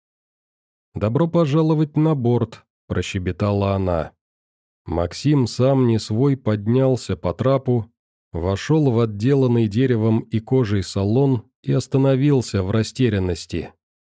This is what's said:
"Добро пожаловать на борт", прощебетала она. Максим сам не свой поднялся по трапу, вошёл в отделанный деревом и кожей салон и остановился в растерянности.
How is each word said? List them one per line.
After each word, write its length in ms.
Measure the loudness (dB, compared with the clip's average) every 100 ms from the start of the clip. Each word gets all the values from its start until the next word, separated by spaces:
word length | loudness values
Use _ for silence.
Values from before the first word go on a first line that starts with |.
| _ _ _ _ _ _ _ _ _
"Добро 340 | -4 -2 0 0
пожаловать 680 | 0 2 2 2 2 0 0
на 180 | 0 2
борт", 480 | 2 0 -2 -8 _ _ -8
прощебетала 880 | -6 -4 -4 -4 -2 0 0 0
она. 380 | 0 0 -2 -4 _ _ _ _ _ _ _ -6
Максим 600 | -2 -2 -2 0 2 0
сам 400 | 0 2 2 2
не 120 | 0
свой 380 | -2 0 0 0
поднялся 800 | -2 -2 0 2 2 0 -4 -4
по 160 | -4
трапу, 600 | -2 0 0 0 -2 -4 _ _ _ _
вошёл 580 | -6 -4 -2 0 2 2
в 80 | 2
отделанный 680 | 0 0 0 2 2 2 0
деревом 520 | 0 0 2 2 0
и 200 | -2 -6
кожей 420 | 0 0 0 -2
салон 640 | -2 -2 0 2 0 -2 -6 _
и 100 | -4
остановился 920 | -4 -2 0 2 2 2 0 0 -4
в 80 | -2
растерянности. 1000 | -2 -2 0 0 0 -2 -4 -6 -8 -10 -16 _ _ _